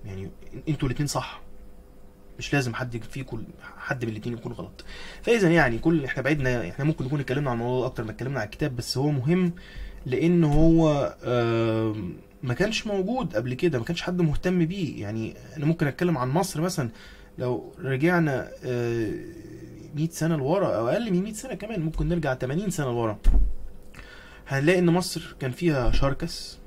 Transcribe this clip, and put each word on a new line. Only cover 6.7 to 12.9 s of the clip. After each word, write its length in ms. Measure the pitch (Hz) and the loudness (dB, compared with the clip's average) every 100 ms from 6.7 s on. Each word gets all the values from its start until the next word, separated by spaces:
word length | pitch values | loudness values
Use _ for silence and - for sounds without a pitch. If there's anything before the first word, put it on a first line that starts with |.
| - 143 | 0 0
ممكن 200 | 156 127 | 0 -2
نكون 140 | 147 | -2
اتكلمنا 300 | 131 135 147 | 0 -2 0
عن 60 | 117 | -2
الموضوع 260 | 120 127 | 0 0
ده 40 | 117 | -2
أكتر 180 | - | -4
ما 80 | 110 | -8
اتكلمنا 280 | 107 123 135 | -6 -4 -4
عن 60 | 104 | -6
الكتاب، 300 | - 151 123 | -2 -4 -2
بس 220 | - 127 | -4 -2
هو 140 | 147 | 0
مهم 420 | 143 123 180 180 175 - - - - 127 | 0 2 2 2 -2 -14 -12 -12 -10 -4
لأن 380 | 127 165 175 | 2 4 6
هو، 720 | 156 143 165 165 156 143 - - | 6 8 8 8 6 4 0 -4
آم، 920 | 127 123 117 117 113 110 110 107 90 - - - | 0 2 4 2 2 2 0 -2 -6 -10 -18 -8
ما 100 | 127 | -4
كانش 340 | 123 208 - | 0 0 0
موجود 480 | 220 | -2